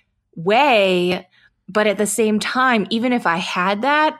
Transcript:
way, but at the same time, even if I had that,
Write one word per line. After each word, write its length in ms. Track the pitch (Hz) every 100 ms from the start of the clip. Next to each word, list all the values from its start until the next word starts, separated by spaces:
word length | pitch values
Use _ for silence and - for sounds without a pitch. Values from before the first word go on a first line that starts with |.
| _ _ _ -
way, 920 | 165 226 285 226 196 180 180 180 - _ _ _ -
but 200 | 196 214
at 100 | 202
the 80 | 208
same 320 | - 214 214
time, 460 | - 254 262 226 185
even 200 | 226 254
if 140 | 240 175
I 120 | 170
had 440 | 185 185 180 202
that, 380 | 262 294 302 302